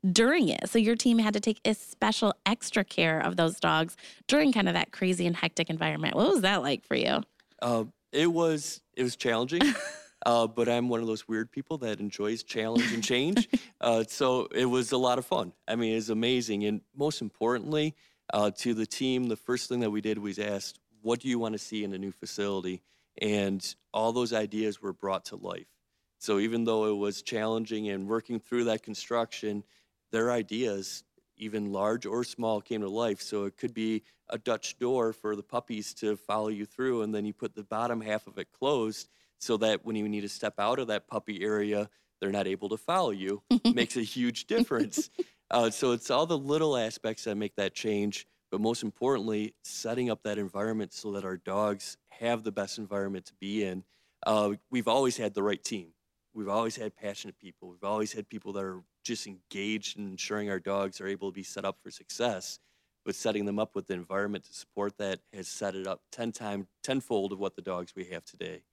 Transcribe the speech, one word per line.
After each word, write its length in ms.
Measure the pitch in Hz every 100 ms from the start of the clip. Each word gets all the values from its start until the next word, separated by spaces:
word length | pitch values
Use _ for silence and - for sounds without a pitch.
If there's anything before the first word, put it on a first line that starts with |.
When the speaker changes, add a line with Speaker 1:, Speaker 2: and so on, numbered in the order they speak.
| 190
Speaker 1:
during 380 | 180 233 339 269
it. 200 | - -
So 100 | 233
your 180 | 214 233
team 220 | 254 226
had 160 | 214
to 60 | 208
take 200 | 214 214
a 100 | -
special 600 | 214 - - - 214 208 -
extra 400 | - 226 - -
care 360 | 190 - 165 160
of 160 | - 180
those 240 | 165 -
dogs 360 | 170 156 165 - - - -
during 260 | 285 302
kind 140 | 233 190
of 60 |
that 160 | 170 -
crazy 340 | - 185 180 175
and 100 | 170
hectic 340 | 170 - 165
environment. 460 | 160 165 151 156 -
What 140 | 254
was 100 | 381
that 220 | 190 196
like 220 | 131 135
for 120 | - 135
you? 260 | 113 71 - _ _ _
Speaker 2:
Uh, 240 | 120 117 110 - _
it 200 | 135 170
was, 480 | 170 165 156 143 - _
it 80 | -
was 120 | 127 -
challenging. 460 | 127 113 127 170
Speaker 1:
<laughs> 100 | 294 233 - - - _
Speaker 2:
Uh, 220 | - 120 113
but 220 | 110 117
I'm 200 | 120 123
one 120 | 117
of 80 | 113
those 180 | 110 -
weird 240 | 110 -
people 280 | - 135 160
that 200 | 120 101
enjoys 460 | 104 - 104 113
challenge 480 | - 117 110 117 120
and 80 | 113
change. 460 | 107 127 143 208 226
Speaker 1:
<laughs> 40 | 254 - _
Speaker 2:
Uh, 240 | - 113 113
so 400 | - 135 127 107
it 120 | - 127
was 260 | 127 117
a 40 | 131
lot 220 | 127 123
of 80 | 123
fun. 260 | 180 87 - -
I 80 |
mean, 220 | 113 113 113
it's 140 | 107
amazing. 520 | 110 117 127 113 101 104
And 160 | 107 _ 135
most 240 | 147 156
importantly, 760 | 107 _ 113 120 123 156 151 151 _ _ _
uh, 200 | 104 104 98
to 160 | 123
the 120 | 110 107
team, 400 | - 131 127 123
the 80 |
first 340 | 110 - 123 -
thing 120 | 123
that 100 | 113
we 100 | 107
did 180 | 107 107
was 180 | 101 95
asked, 400 | 101 101 - - _ _
"What 180 | 110 120
do 80 | 131
you 120 | 120
wanna 180 | 113 107
see 240 | - 110
in 100 | 101
a 60 | 95
new 140 | 98
facility?" 680 | 92 85 - 101 98 90 90 _ _ _ -
And 540 | 107 104 98 98 - - _
all 200 | 101 113
those 200 | 120 120
ideas 480 | 113 104 107 107 101
were 120 | 101
brought 320 | 90 98 95 -
to 100 | 98
life. 300 | 95 90 - _ _ _ _ _
So 180 | - 101
even 240 | 107 117
though 220 | 113 110 107
it 40 | 104
was 260 | 104 95
challenging 680 | - 113 107 113 110 110 107
and 180 | 98 98
working 320 | 113 - 117
through 240 | - 123 117
that 180 | 110
construction, 800 | - 104 - 117 113 - 107 104 104 _ _ _ _
their 180 | 113 117
ideas, 720 | 120 101 107 120 101 95 - _ _ _ _
even 360 | 107 107 104
large 340 | 98 101 120 113
or 160 | 113
small, 380 | 120 - 117 107
came 220 | - 113
to 60 | 101
life. 320 | 107 117 101
So 260 | - 107 98
it 100 | -
could 180 | 117
be 300 | 113 110 110 _ _ _
a 100 | 107
Dutch 400 | 113 110 - -
door 340 | 123 131 113
for 220 | 110 110
the 80 | 104
puppies 500 | - 120 - 110 101
to 200 | - 107
follow 340 | 104 - 107 107
you 140 | 104 104
through, 360 | - 131 120
and 100 | 107
then 120 | 107
you 80 | 104
put 240 | 101 110 -
the 80 |
bottom 360 | 101 110 117 117
half 280 | 110 107 -
of 100 | 98
it 140 | 87
closed 560 | _ 131 143 110 107 - _ _ _
so 180 | - 113
that 280 | 110 104
when 120 | 113 110
you 120 | 107
need 120 | 104
to 80 | 101
step 260 | - 107 -
out 180 | 104 131
of 80 | 120
that 220 | 104 _
puppy 340 | 110 - 101
area, 480 | 104 107 104 104 107 _ _ _
they're 100 | 98
not 160 | 101 95
able 220 | 95 -
to 80 | 110
follow 340 | - 175 160
you. 320 | 101 95 101 _ 240
Speaker 1:
<laughs> 180 | 233
Speaker 2:
Makes 220 | 170 120 127
a 60 |
huge 420 | 110 - 120 117 -
difference. 640 | 226 233 123 101 - - - - _ _
Uh, 180 | 123 117
so 220 | 107 131
it's 220 | 120 -
all 140 | 123 165
the 120 | 160
little 380 | 139 151 156 131
aspects 480 | 113 - 113 110
that 100 | -
make 220 | 104 104 -
that 180 | 98
change, 500 | - 110 104 104 101 - _ _
but 80 | -
most 240 | 110 117
importantly, 680 | 110 - 127 135 110 107 107 _
setting 460 | - - 113 120 123
up 120 | 107
that 160 | 110 104
environment 540 | 98 98 110 110 98
so 180 | - 107
that 140 | 98
our 120 | 95 92
dogs 580 | - 98 107 101 - - _
have 340 | - 117 120
the 80 | 110
best 260 | 101 98 -
environment 460 | 101 101 98 95 -
to 60 | _
be 240 | 98 107
in. 180 | 98 92 92 _ _ _
Uh, 280 | - 107 104 104 _
we've 160 | 127 117
always 300 | 120 131 117
had 180 | 110
the 80 | 101
right 220 | 101 98
team. 240 | - 107 82 _ _ _ _
We've 140 | 110 98
always 280 | 104 113 110
had 180 | 110
passionate 420 | _ 107 101 104 -
people. 280 | 95 - 92
We've 140 | 87
always 300 | 98 107 107
had 160 | 110 104
people 240 | 110 98
that 100 | 101
are 180 | 95 92 - _
just 240 | - 117 -
engaged 720 | 92 _ 98 101 110 104 -
in 80 | 101
ensuring 440 | 92 - 104 104
our 100 | 95
dogs 400 | 92 98 98 -
are 80 | 98
able 200 | 98 98
to 60 |
be 80 | 92
set 220 | 92 -
up 140 | 95 95
for 80 | -
success, 720 | - - - 120 98 - - _ _ _ _
but 120 | - 98
setting 280 | 113 104
them 140 | 101 101
up 160 | 107
with 140 | 101 95
the 60 |
environment 500 | 90 87 98 101 101
to 100 | -
support 420 | - - - 101 -
that 200 | 101 92 _
has 160 | 104 90
set 260 | - 101
it 140 | 95 95
up 120 | 92 _
ten 180 | - 117
time, 380 | 107 110 101 98 _
tenfold 480 | - 135 - 110 98
of 80 | 95
what 160 | 98 -
the 60 |
dogs 300 | 90 90 87 -
we 80 |
have 200 | 90 87
today. 380 | - - 87 85 _